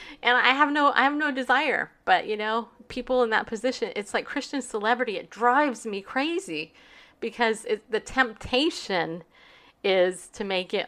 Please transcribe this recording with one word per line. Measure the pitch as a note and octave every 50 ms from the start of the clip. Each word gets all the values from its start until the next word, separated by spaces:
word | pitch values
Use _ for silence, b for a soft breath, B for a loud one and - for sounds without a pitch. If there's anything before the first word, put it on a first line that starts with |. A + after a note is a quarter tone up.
| B B D4 B
and | - A#3 B3
I | B3 A3+ B3
have | C4 C#4 D4+ C#4+
no, | D4 D4+ C#4+ C#4+
I | - -
have | B3+ C#4 D4
no | D4 D#4 C#4+
desire, | C4 C4+ B3 - B3 C#4 D#4 C#4 G3 - - - _ _ _
but, | F#3+ F#3 E3+ - G3+
you | G#3+
know, | G#3 G#3+ G#3+ A3 A#3 A3+ - _ - -
people | - - B3+ A#3+ - B3+ B3+ A#3+
in | A3
that | A3 G#3 G#3+ -
position, | A3+ G3+ A#3+ C4 B3 - - F#3+ -
it's | G#3 G#3 - -
like | G3+ -
Christian | - - C#4+ C4 - C#4+ C4+
celebrity. | B3 - - G#3+ G3+ A3 B3 A#3 B3+ A#3 F#3+
It | - - -
drives | - F#3 A#3 A#3+ B3 C#4+ D4+ C#4 A3+ - -
me | A3+ G3 G3
crazy | F#3+ - - C4 C#4+ E4 E4+ F#4+ F#4 - D#3+ D3+ - - b b b b b b b b b _
because | - A3 - - A#3+ A3+ A3 G#3 -
it, | - G#3+ G#3 - -
the | A3 G#3+
temptation | - - - C4 C4 A3+ G#3 - - - B3+ B3+ D4+ E4+ - - - - G3 F3 D#3+ D#3+ E3 F3 - b b b b b b b b b b _
is | - G3+ F#3+ F#3 F3+ F#3 F#3 F#3 - -
to | - - G#3
make | G3 F#3+ F#3 F3+ -
it | - G3 -